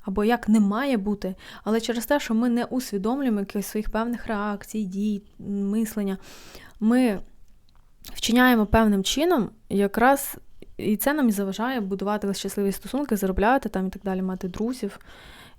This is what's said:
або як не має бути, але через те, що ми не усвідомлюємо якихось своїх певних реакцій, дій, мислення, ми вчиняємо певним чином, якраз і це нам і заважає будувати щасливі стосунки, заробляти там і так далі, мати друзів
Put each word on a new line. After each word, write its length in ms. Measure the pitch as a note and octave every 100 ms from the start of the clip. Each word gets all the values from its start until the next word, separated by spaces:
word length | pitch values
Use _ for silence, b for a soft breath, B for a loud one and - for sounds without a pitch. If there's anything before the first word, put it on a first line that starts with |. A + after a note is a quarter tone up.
або 220 | - G3
як 240 | G#3 A#3+ A3
не 120 | A3
має 360 | G3 G#3 C#4 A#3+
бути, 380 | G3 G3+ F#3 F#3+ B B
але 160 | - A3+
через 260 | A3 A#3+ -
те, 140 | D4
що 140 | -
ми 140 | A3 B3
не 160 | A#3
усвідомлюємо 760 | A#3+ B3+ B3 G3+ G#3 C4 C4+ G#3
якихось 260 | G3 G#3 G3
своїх 240 | G#3+ G#3+
певних 360 | G#3+ A#3 A#3 -
реакцій, 580 | G#3 G#3 G3+ - A3
дій, 380 | G3+ G3 G#3 G3+ - - -
мислення, 720 | G3+ G3 G#3+ A3 G#3+ G3 F#3+ B B B B B -
ми 400 | G#3+ B3 B3 F#3+ - - - - - - - - -
вчиняємо 520 | - - A#3+ B3+ A#3 G#3
певним 380 | A3 A3 G3+
чином, 460 | F#3+ - E4 E4 F#3 - -
якраз 680 | G3 G3+ G#3 A#3+ C#4 - - - - - -
і 200 | - G#3+
це 160 | C#4
нам 160 | D4+ B3
і 40 |
заважає 480 | G3 G3 F#3+ A#3 C4
будувати 540 | G3 G3 G3 G#3 G3
щасливі 380 | G3 G3 G3+ G3
стосунки, 440 | F#3+ - C4 D4 G#3
заробляти 520 | F#3+ F#3+ G3+ C4+ G#3+
там 180 | F#3+ F#3
і 40 |
так 120 | G3
далі, 200 | G3 F#3+
мати 260 | F#3 F#3 F#3
друзів 500 | F3 A3 B3+ G3+ - B B B B B